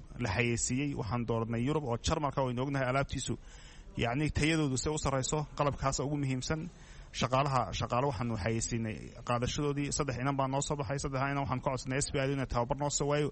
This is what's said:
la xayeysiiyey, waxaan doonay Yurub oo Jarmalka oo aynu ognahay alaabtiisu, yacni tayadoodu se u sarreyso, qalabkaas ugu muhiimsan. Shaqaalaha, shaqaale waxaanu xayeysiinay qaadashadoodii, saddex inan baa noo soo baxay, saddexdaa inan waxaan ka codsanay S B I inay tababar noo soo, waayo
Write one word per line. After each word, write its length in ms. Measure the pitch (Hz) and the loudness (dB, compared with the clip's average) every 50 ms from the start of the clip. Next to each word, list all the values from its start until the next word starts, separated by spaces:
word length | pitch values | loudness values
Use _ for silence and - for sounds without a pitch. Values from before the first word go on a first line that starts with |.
| - - - 135 | -4 -12 -8 -4
la 100 | 123 113 | -2 0
xayeysiiyey, 640 | 95 117 120 120 120 117 - - 127 127 143 147 139 | 2 2 2 2 2 0 0 0 0 0 0 -2 -2
waxaan 300 | 117 117 110 123 120 120 | -4 -4 -2 -2 -2 0
doonay 360 | 110 120 113 113 110 117 117 117 | 0 0 0 0 0 0 0 0
Yurub 200 | 131 156 156 151 | 2 0 0 0
oo 120 | 127 117 | 0 -2
Jarmalka 460 | 113 - - 160 160 151 139 127 - 135 | 0 2 0 0 2 0 0 2 2 0
oo 60 | 127 | 0
aynu 140 | 123 120 127 | 2 0 0
ognahay 260 | 143 143 139 135 123 | 0 2 2 2 2
alaabtiisu, 480 | 127 135 139 - - 135 - - 117 - - - - - - - - - - - - | 2 2 2 0 -2 -4 -2 -4 -4 -6 -6 -14 -18 -18 -18 -18 -18 -18 -18 -12 -4
yacni 340 | - 113 117 120 135 156 147 | 0 0 2 2 2 0 2
tayadoodu 460 | - - 147 151 165 160 156 139 131 | 2 2 2 4 4 4 2 2 0
se 140 | 123 - 151 | 0 0 0
u 80 | 151 156 | -2 0
sarreyso, 480 | - 147 135 135 131 - - 151 151 - - | 0 0 0 0 0 0 0 -2 -2 -4 -2
qalabkaas 440 | - 151 143 135 - - 139 123 - | 0 2 2 2 2 0 0 0 0
ugu 160 | 143 143 151 | -2 0 0
muhiimsan. 520 | 147 143 131 131 127 123 - 160 156 165 175 - - - - - - - - - | 0 0 0 0 -2 0 -2 -2 -4 -4 -8 -12 -14 -18 -18 -16 -16 -16 -12 -4
Shaqaalaha, 560 | - - 117 123 131 139 143 135 127 117 90 | -2 0 2 4 4 4 4 4 2 2 2
shaqaale 360 | - - 123 113 - 120 131 147 | 0 -2 -2 0 2 2 2 2
waxaanu 240 | 135 95 123 120 113 107 90 | 2 0 -2 -2 -2 0 0
xayeysiinay 540 | 113 113 113 113 - 120 117 113 110 107 69 60 64 - - - | 0 0 0 0 -2 -2 -2 -2 -2 -4 -6 -10 -12 -14 -14 -2
qaadashadoodii, 720 | - 123 120 120 120 - - 147 147 143 143 143 139 135 | 0 0 0 2 0 0 0 0 0 0 0 0 -2 0
saddex 220 | - 151 139 123 117 | 0 0 0 0 0
inan 160 | 123 139 139 | 2 2 2
baa 120 | 135 135 131 | 2 2 2
noo 100 | 135 139 | 2 0
soo 140 | 139 - 156 | 0 0 0
baxay, 240 | 143 143 - 139 139 | -2 0 -2 -2 -2
saddexdaa 320 | - 147 139 131 135 139 | -2 0 0 2 2 2
inan 140 | 139 143 139 | 2 0 2
waxaan 140 | 131 127 127 - | 2 0 0 2
ka 80 | 147 | 0
codsanay 280 | 135 123 - 131 131 135 139 | -2 0 -2 -2 0 0 0
S 80 | - | 0
B 80 | - 143 | 0 0
I 140 | 135 135 143 | 2 2 2
inay 120 | 139 131 | 0 0
tababar 300 | 120 - 120 120 117 139 | 0 2 0 2 2 0
noo 140 | 135 147 147 | 0 0 0
soo, 160 | - - 151 | 0 0 2
waayo 240 | 143 147 147 151 139 | 2 2 2 2 0